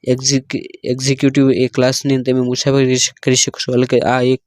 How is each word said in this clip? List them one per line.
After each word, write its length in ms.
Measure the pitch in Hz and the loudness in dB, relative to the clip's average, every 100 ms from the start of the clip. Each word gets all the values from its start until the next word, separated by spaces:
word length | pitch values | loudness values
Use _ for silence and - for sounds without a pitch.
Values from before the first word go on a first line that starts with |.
| - | -2
એક્ઝિક-, 560 | 127 131 139 - - - - | -2 0 -2 -4 -10 -10 -12
એક્ઝિક્યુટિવ 680 | - 127 131 131 139 139 135 | -6 -4 -2 0 0 2 2
એ 160 | 117 123 | 2 0
ક્લાસની 560 | - 127 131 143 135 | 2 0 0 -2 -2
તમે 180 | 120 127 | 0 0
મુસાફરી 440 | 123 123 - 135 131 | 0 -2 0 2 2
કરી 100 | 127 | 0
શ-, 180 | - _ | -2 _
કરી 120 | - 127 | 0 0
શકશો. 360 | - - - | -2 -4 -2
એટલે 140 | 127 127 | 0 2
કે 140 | 123 | 0
આ 220 | - 127 | 2 0
એક 180 | 127 131 | 0 -2